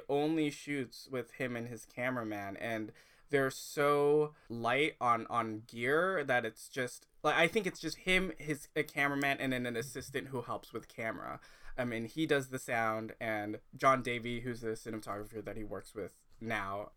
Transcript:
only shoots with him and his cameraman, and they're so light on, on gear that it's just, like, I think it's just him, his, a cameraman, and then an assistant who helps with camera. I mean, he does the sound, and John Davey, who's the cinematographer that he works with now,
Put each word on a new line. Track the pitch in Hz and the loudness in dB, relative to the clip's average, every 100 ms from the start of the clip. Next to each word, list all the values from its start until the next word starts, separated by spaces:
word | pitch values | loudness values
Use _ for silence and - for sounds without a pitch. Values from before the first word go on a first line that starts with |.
| - | 2
only | 143 151 160 147 | 2 4 4 2
shoots | 139 147 143 120 - - | 0 -4 -4 -4 -8 -6
with | 131 117 | -6 -6
him | - 131 120 | -4 -4 -4
and | 117 | -6
his | 113 - | -10 -12
cameraman, | - 127 123 110 104 98 98 | -4 -2 -2 -2 -4 -6 -6
and | 117 110 107 - - - - | -4 -4 -4 -10 -20 -20 0
they're | 143 135 | 2 2
so | - - 151 143 143 147 151 151 - - | -2 -6 2 4 6 6 6 4 -2 -10
light | 117 117 131 156 - | -2 2 4 4 2
on, | 120 113 107 | 4 4 2
on | 117 110 107 117 | 0 0 -4 -8
gear | 117 123 156 185 147 | -2 2 4 4 0
that | 139 123 | 2 2
it's | 113 - - | 2 -6 -8
just, | 139 123 - - _ | -4 -4 -6 -20 _
like, | 151 139 | 2 4
I | 170 | 4
think | 220 185 | 4 0
it's | - | -4
just | 160 - | -8 -4
him, | - 185 185 - | 2 2 2 -4
his, | 156 143 - 156 | -6 -6 -4 -4
a | |
cameraman, | 143 156 143 139 139 139 | -2 0 0 2 0 0
and | 135 | 0
then | 127 123 | 0 0
an | 117 | -4
assistant | 135 135 - 131 120 | -6 -8 -6 -6 -4
who | 135 | -6
helps | 120 104 - | -4 -8 -6
with | 113 - | -10 -10
camera. | - 113 92 50 - - - - - | -6 -6 -4 -8 -10 -14 -16 -8 -4
I | |
mean, | 123 113 113 | -2 -2 -4
he | 156 156 | -2 2
does | 143 131 | 2 2
the | 131 | -6
sound, | - 117 113 110 110 - | -2 0 2 0 -4 -4
and | 113 107 104 107 - 131 | -2 -2 -2 -6 -12 4
John | 139 131 | 6 6
Davey, | 123 120 117 120 | 2 -2 -2 -4
who's | 123 113 | -4 -4
the | 113 | -4
cinematographer | 110 117 110 110 101 104 113 | -4 -6 -8 -6 -8 -6 -8
that | 101 110 | -8 -8
he | |
works | 104 98 - | -6 -8 -8
with | 104 87 - _ - | -8 -10 -10 _ -10
now, | 113 107 98 101 104 | -4 -2 -2 -6 -8